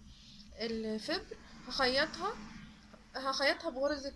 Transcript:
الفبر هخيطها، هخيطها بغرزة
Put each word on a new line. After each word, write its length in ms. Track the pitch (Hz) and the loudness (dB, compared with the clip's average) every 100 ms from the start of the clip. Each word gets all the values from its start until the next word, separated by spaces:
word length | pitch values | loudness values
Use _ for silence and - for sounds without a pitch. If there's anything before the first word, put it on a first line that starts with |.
| - - - - - - | -12 -18 -18 -18 -14 -6
الفبر 760 | 226 226 220 214 247 359 - - - - - | -2 -2 -2 -2 0 -2 -2 -12 -14 -14 -4
هخيطها، 680 | 254 254 269 311 - 381 494 - - - - - - - 262 | 2 4 4 2 0 -4 -4 -8 -12 -14 -16 -20 -20 -10 -2
هخيطها 540 | 269 269 285 359 330 | 0 4 6 6 2
بغرزة 460 | 247 285 294 269 | 2 2 2 -2